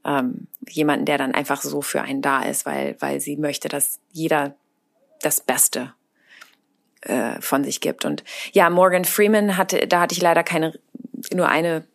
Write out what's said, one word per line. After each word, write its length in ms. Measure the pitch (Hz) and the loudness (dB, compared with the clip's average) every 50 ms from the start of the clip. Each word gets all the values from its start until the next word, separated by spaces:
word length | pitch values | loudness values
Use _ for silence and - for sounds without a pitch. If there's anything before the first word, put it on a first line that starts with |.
| _ | _
Ähm, 420 | 147 143 139 127 123 123 - - _ - _ - | -2 -2 0 0 -2 -4 -8 -14 _ -18 _ -18
jemanden, 380 | - - 156 151 151 143 - 139 | -10 -2 0 0 2 2 0 0
der 120 | 151 147 | 0 0
dann 160 | 139 135 131 - | 0 -2 -2 -2
einfach 280 | - 143 - 143 143 | -2 0 -2 -4 -4
so 200 | - 143 143 147 | -4 -6 -6 -6
für 200 | 139 - - 147 | -6 -4 -4 -4
einen 200 | - 135 135 139 | -4 -2 -6 -2
da 220 | 143 143 139 131 - | 0 0 0 0 0
ist, 220 | - - - - | -2 -4 -4 -4
weil, 320 | - 143 139 139 139 135 _ | -4 -4 -4 -4 -4 -6 _
weil 220 | 143 139 143 143 | -4 -4 -4 -4
sie 160 | 143 147 147 | -6 -6 -6
möchte, 320 | 147 151 143 139 - - 143 | -4 -4 -4 -4 -4 -6 -6
dass 300 | - 143 139 - - - _ _ | -2 -2 -2 -2 -2 -10 _ _
jeder 440 | _ 160 160 156 156 147 143 143 143 _ _ _ _ _ _ _ _ _ _ _ _ _ | _ -6 -2 0 0 0 0 -2 -6 _ _ _ _ _ _ _ _ _ _ _ _ _
das 200 | - 151 - - | -2 -2 -2 0
Beste, 520 | - - 127 127 - - - 123 127 131 _ _ _ _ _ _ _ _ - - - _ _ _ _ _ _ _ _ _ _ _ | 0 -2 2 2 2 2 0 -4 -8 -10 _ _ _ _ _ _ _ _ -20 -20 -20 _ _ _ _ _ _ _ _ _ _ _
äh, 400 | - - - 127 110 117 - - | -6 -4 -2 -2 -2 -4 -6 -6
von 220 | - - 139 135 143 | -4 -2 0 0 0
sich 180 | - - - | -2 -4 -4
gibt. 240 | - - - - - | -4 -4 -4 -4 -4
Und 180 | 151 147 147 _ - - - - - | -4 -4 -6 _ -14 -14 -12 -12 2
ja, 180 | - 202 175 170 | 4 6 6 6
Morgan 360 | 175 180 185 185 180 180 180 | 6 6 6 6 6 2 0
Freeman 520 | - - - 208 208 214 208 208 202 190 | 0 2 2 4 4 6 4 4 2 2
hatte, 300 | 185 185 190 190 - - | 0 0 0 2 0 2
da 140 | - 180 175 | 2 2 2
hatte 120 | 175 170 175 | 2 0 0
ich 80 | 175 | 2
leider 220 | 180 170 165 165 165 | 4 4 4 4 2
keine, 340 | - 170 160 160 160 - - _ _ _ - - - - - - - - | 2 0 0 0 0 -4 -8 _ _ _ -18 -16 -14 -14 -12 -8 -4 0
nur 160 | 180 170 - | 2 2 4
eine 360 | - 156 170 170 165 160 - _ | 4 2 2 0 -2 -2 -6 _